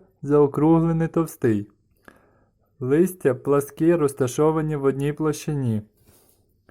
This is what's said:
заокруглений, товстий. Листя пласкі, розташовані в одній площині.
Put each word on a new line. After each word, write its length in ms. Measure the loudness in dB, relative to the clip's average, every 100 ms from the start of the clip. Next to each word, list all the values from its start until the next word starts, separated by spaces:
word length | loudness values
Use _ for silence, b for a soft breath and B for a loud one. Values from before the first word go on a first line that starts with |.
| _ _
заокруглений, 840 | 0 2 2 2 2 4 2 0 -2
товстий. 640 | -2 -4 -2 0 0 -4 _ _ _ b b b b b b b -8
Листя 560 | 0 2 0 0 -2 -2
пласкі, 600 | 0 0 -2 -2 0 2
розташовані 800 | 0 -2 -4 0 0 0 -2 -2
в 80 |
одній 300 | -2 -2 -4
площині. 680 | -2 -4 -4 -6 -4 -2 -4 -6 _ b b b b _ _ _